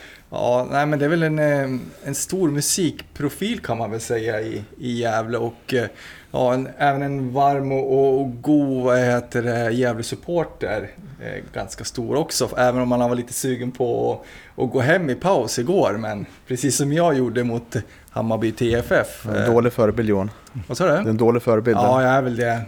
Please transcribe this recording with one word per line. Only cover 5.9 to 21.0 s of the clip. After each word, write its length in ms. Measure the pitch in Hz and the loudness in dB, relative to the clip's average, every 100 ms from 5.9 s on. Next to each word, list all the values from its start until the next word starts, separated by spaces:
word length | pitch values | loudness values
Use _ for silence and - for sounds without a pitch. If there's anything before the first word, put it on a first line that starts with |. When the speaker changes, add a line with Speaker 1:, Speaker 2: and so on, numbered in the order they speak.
| - - - - | -8 -20 -20 -8
Speaker 1:
ja, 220 | 135 123 | 0 0
en, 160 | 127 131 - | 0 -4 0
även 240 | 143 139 | 0 0
en 320 | 139 139 127 | -2 -2 -2
varm 380 | 131 139 143 139 | 2 2 2 0
och, 220 | 135 135 | 0 2
och, 280 | 135 139 135 | 4 4 4
och 200 | 135 120 | 0 -4
god, 420 | 147 147 139 127 | 2 4 4 0
vad 160 | 123 123 | 2 4
heter 420 | 123 120 120 123 | 4 2 0 -2
det, 300 | 120 117 117 | 0 0 0
Gävle-supporter. 1160 | 120 123 113 117 123 - 175 156 - 95 104 98 - - 131 | 2 0 0 -6 -8 -4 -2 -2 -4 -4 -4 -6 -14 -20 -14
Eh, 220 | 113 98 - | -12 -12 -10
ganska 300 | 113 101 - | -10 -10 -10
stor 320 | 107 - 117 135 | -10 -6 -2 -2
också, 340 | 156 - 117 - | -2 -2 -2 2
även 240 | 123 127 | 2 2
om 80 | 123 | 0
man 100 | 123 120 | 2 2
var 60 | 123 | 0
lite 180 | 120 | -4
sugen 380 | - 135 120 123 | -4 -4 -2 -4
på 400 | - 123 120 120 110 - - - - | -2 -2 0 -2 -4 -8 -20 -18 -4
att, 80 | |
att 80 | 127 | -2
gå 80 | 131 | 0
hem 300 | 123 185 151 | 2 2 2
i 60 | 120 | -2
paus 440 | 180 175 113 - | 0 0 0 -2
igår, 340 | 123 190 110 104 | 0 2 2 0
men 260 | 110 104 - - - | -4 -8 -10 -16 -8
precis 280 | 127 143 120 | -2 0 0
som 180 | 143 | 0
jag 240 | 156 170 135 | 2 2 2
gjorde 260 | 120 117 | 0 0
mot 320 | 120 113 - 117 - - - | -2 -2 -4 -8 -8 -18 -10
Hammarby 420 | 117 113 110 113 | -4 -2 0 -2
T 220 | - 120 117 | 0 0 0
F 100 | 117 | 2
F, 340 | 170 104 - 110 | 0 0 -6 -4
Speaker 2:
En 60 | 104 | -2
Speaker 1:
eh. 100 | 110 | 4
Speaker 2:
dålig 200 | 117 120 | 4 4
förebild, 360 | - 107 117 110 | 2 2 2 0
Johan. 220 | 98 101 - - 120 - | 0 0 -8 -16 -14 -10
Speaker 1:
Vad 100 | - | -2
sa 80 | 180 | 2
du? 60 | |
Speaker 2:
Det 60 | |
är 40 | 156 | 2